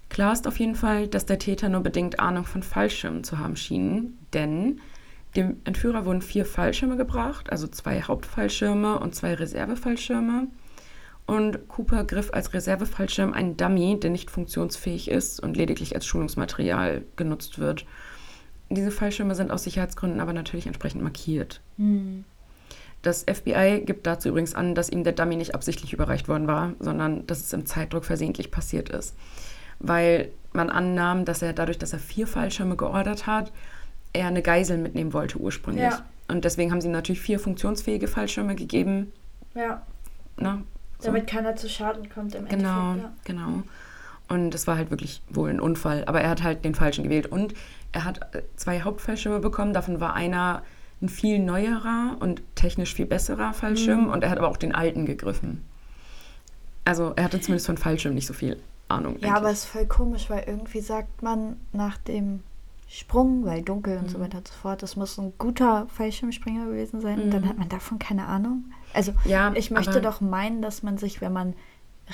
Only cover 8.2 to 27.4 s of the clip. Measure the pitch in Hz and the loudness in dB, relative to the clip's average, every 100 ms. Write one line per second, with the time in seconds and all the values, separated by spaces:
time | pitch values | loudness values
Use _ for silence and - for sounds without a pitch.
8.2 | - - 208 - 208 208 214 214 170 - | -2 -2 0 2 2 4 2 0 -2 -2
9.2 | 175 170 165 - - 247 247 240 - 240 | -2 0 -2 -2 -2 -2 0 0 0 0
10.2 | 233 240 262 - - - - - - - | 2 0 -2 -6 -18 -18 -18 -18 -16 -8
11.2 | - 214 214 208 - - 208 226 190 190 | 0 2 2 0 -6 0 4 4 4 0
12.2 | 208 - - 185 190 190 220 - 190 - | 0 -2 -2 -2 0 0 0 0 0 2
13.2 | 196 - 180 160 175 190 180 208 165 175 | 2 2 0 2 4 6 4 4 2 0
14.2 | - 180 170 170 170 - - 85 - - | -2 -4 -2 -2 -2 -2 -4 -4 0 0
15.2 | - - - 160 160 - 147 - - 170 | 0 -4 -2 2 2 0 -2 -4 0 0
16.2 | 151 - - - 90 92 90 71 - - | 2 0 -2 0 2 2 2 0 -4 -4
17.2 | 160 151 - - 151 151 - - - - | -2 -2 -6 -2 0 -2 -6 -14 -16 -14
18.2 | - - - - - 190 202 202 208 202 | -16 -16 -18 -16 -4 0 0 2 0 0
19.2 | 202 185 190 180 190 190 180 - 185 170 | 0 0 0 -2 -2 -2 -2 -2 -2 0
20.2 | 165 170 160 170 - - - - - - | -2 -4 -4 -6 -6 -4 -4 -2 -4 -4
21.2 | - 156 - - - - 208 202 190 190 | -2 -2 -2 -10 -12 0 4 4 0 -8
22.2 | 196 - - - - - - - 175 170 | -12 -20 -20 -20 -20 -20 -18 -2 0 2
23.2 | - 196 - 190 190 208 196 - 170 165 | 0 0 2 6 6 6 2 0 0 0
24.2 | - 165 165 - 175 175 170 175 170 165 | 2 2 2 0 2 2 2 2 2 2
25.2 | 170 165 165 - - 160 - - 143 131 | 2 2 -2 -2 -2 -4 -2 0 2 0
26.2 | - 151 151 156 175 - 156 156 156 156 | 0 2 2 2 0 -2 -2 0 0 0
27.2 | - 165 | -4 -4